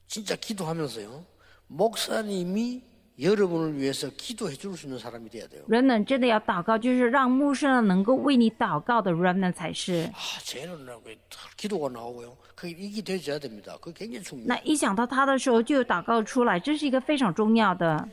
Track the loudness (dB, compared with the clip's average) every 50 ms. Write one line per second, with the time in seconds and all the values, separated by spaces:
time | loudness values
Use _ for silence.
0 | _ -14 -12 -10 -6 -6 -6 -6 -6 -8 -6 -6 -4 -4 -4 -4 -4 -6 -6 -10
1 | -12 -12 -14 -16 -18 _ _ _ _ _ -20 _ _ -10 -2 0 0 0 0 -2
2 | -4 -4 -2 -4 -4 -2 -4 -4 -2 -2 -2 -2 -2 -2 -4 -8 -12 _ _ _
3 | _ _ _ -4 0 2 2 2 2 2 0 0 -2 -2 -2 -2 -2 -2 -2 -4
4 | -6 -8 -8 -10 -12 -12 -10 -8 -6 -8 -8 -8 -10 -12 -12 -10 -10 -10 -10 -10
5 | -10 -12 -14 -14 -14 -14 -14 -14 -14 -14 -18 -10 -4 0 2 4 6 4 4 4
6 | 2 2 2 2 4 4 2 2 2 0 -2 -2 0 0 0 2 2 2 2 4
7 | 4 4 4 4 4 4 4 4 4 2 2 2 2 4 4 6 6 4 4 4
8 | 4 4 4 4 4 4 6 6 6 6 4 2 -2 0 0 -2 0 2 2 2
9 | 2 2 2 2 2 2 2 2 2 0 0 -2 -6 -8 -6 -6 -4 -2 -2 -2
10 | -2 -4 -6 -10 -10 -10 -10 -10 -10 -12 -12 -10 -12 -12 -14 -14 -14 -16 -18 -18
11 | -18 -20 -20 -20 _ -20 -20 -20 -20 -20 -14 -10 -8 -4 -4 -2 -4 -4 -6 -6
12 | -10 -10 -12 -12 -14 -18 -18 -20 _ -20 -20 -14 -12 -12 -12 -10 -12 -10 -8 -8
13 | -6 -4 -6 -6 -4 -4 -6 -6 -6 -10 -12 -14 -16 -16 -16 -16 -16 -16 -14 -14
14 | -12 -12 -12 -12 -12 -12 -12 -8 -4 -4 -4 -4 0 0 0 2 2 0 2 2
15 | 0 0 2 2 2 4 2 2 2 4 4 4 4 4 2 2 2 2 0 -2
16 | 0 0 2 2 2 0 2 2 4 4 2 0 0 0 -2 0 0 0 0 0
17 | 2 2 0 2 2 0 2 2 4 4 6 6 6 4 2 2 2 2 2 2
18 | -2 -6